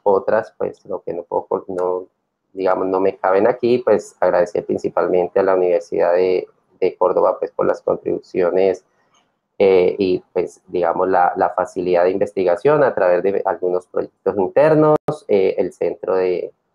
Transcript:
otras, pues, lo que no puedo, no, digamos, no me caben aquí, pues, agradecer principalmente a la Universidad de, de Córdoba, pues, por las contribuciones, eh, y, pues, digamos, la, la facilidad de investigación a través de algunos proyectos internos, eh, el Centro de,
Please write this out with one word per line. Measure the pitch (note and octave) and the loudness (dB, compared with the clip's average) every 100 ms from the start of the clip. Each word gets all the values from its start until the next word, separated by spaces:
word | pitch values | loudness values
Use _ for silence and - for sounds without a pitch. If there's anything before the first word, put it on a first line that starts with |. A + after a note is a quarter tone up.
otras, | G#2 F#2+ G2+ G#2+ - - | 0 0 2 -2 -2 -8
pues, | G2 - G2+ | -8 -8 -12
lo | F2+ | -12
que | - | -8
no | E2+ | -10
puedo, | - F#2+ - F#2+ - | -6 -6 -4 -8 -6
no, | F2+ F2+ F2+ F#2 _ _ _ _ | -6 -4 -4 -8 _ _ _ _
digamos, | F#2+ F#2 F#2 F#2+ | -4 -2 -2 -2
no | F#2+ | -2
me | F#2+ - | -2 -2
caben | F#2+ F#2+ A2+ | 0 2 2
aquí, | B2 A#2+ B2 | 0 0 0
pues, | A#2 G2+ - - | 2 0 0 -2
agradecer | F#2 F2+ F2 - | 0 2 0 -2
principalmente | - G2+ F#2 F2 F2 F2+ F2 G2 | -4 -4 -2 -2 0 0 0 0
a | |
la | F#2+ F#2 | 2 2
Universidad | F2+ F2 - F2+ F2 | 2 0 -2 -2 0
de, | F2 F#2 F2+ - _ _ - | 2 2 0 -4 _ _ -4
de | F2+ - | -4 0
Córdoba, | F#2 F2+ F2+ - | 0 2 0 0
pues, | - | -6
por | - F#2 | -4 -2
las | F#2 | -2
contribuciones, | - F2+ - F2+ - F#2+ F2 F#2 F#2+ F2+ _ _ _ _ _ _ _ - | -2 -4 -4 -6 -6 -2 0 2 0 0 _ _ _ _ _ _ _ 0
eh, | G2 F#2 F2+ - | 4 6 4 0
y, | F#2 F2+ _ | -2 -2 _
pues, | F2+ E2 - _ | -6 -6 -10 _
digamos, | F#2 E2+ E2+ F#2 | -2 -2 0 0
la, | F#2 F2+ F#2+ | 2 2 0
la | F2 | -2
facilidad | - F2+ F#2 F2+ F2 | 0 -4 -4 0 2
de | F2+ | 2
investigación | G2 G2+ - F2+ E2+ C#3+ D3+ | 0 -4 -2 0 0 2 2
a | C3 | 2
través | - F2+ F2 | 2 2 2
de | F#2+ G2 | 0 -2
algunos | F#2+ F2 F2+ F2+ - | -4 -4 -2 -4 -6
proyectos | F#2 - _ F#2+ G2+ | -8 -8 _ -4 -2
internos, | F2+ C3 D3+ D#3 D3+ D3+ - D3+ - | -2 2 2 4 4 2 -2 -8 -2
eh, | G2+ F#2+ - | 0 0 0
el | F#2 | -4
Centro | - F2 - - F#2+ | -4 -6 -6 -4 -2
de, | F#2 F2 - _ _ | -2 -2 -6 _ _